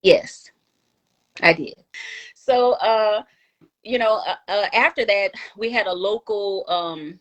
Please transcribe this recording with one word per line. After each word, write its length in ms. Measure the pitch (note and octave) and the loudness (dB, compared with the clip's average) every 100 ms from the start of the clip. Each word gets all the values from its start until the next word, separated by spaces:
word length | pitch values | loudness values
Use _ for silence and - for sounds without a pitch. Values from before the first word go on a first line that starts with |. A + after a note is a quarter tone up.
Yes, 480 | F#3 D#3 - - - _ _ _ _ _ _ _ _ - | 6 6 4 -18 -20 _ _ _ _ _ _ _ _ 2
I 100 | F3 | 2
did. 220 | E3 D3 - _ - - - - | 2 -2 -14 _ -18 -16 -16 -18
So, 380 | _ - B3 B3 | _ 0 2 4
uh, 480 | B3 G#3 A3+ G#3+ G#3+ - _ _ _ _ _ | 2 2 2 2 0 -4 _ _ _ _ _
you 140 | - B3 | -6 -2
know, 240 | A3+ A3 - | 0 0 -2
uh, 100 | - - | -6 -4
uh, 180 | G3+ G3+ | -2 0
after 300 | G3 D4 - A3+ | 2 0 0 -2
that, 260 | G3+ G3 - - G3+ | 0 0 -6 -20 -8
we 140 | A3+ | -4
had 160 | A#3 F#3+ | -2 -2
a 60 | |
local, 720 | F3+ F#3+ A3+ - G#3 G3+ G3 - | -2 -2 -4 -4 -4 -4 -6 -4
um 520 | F3 E3+ D#3+ D3+ F#3 | -4 -4 -8 -12 -16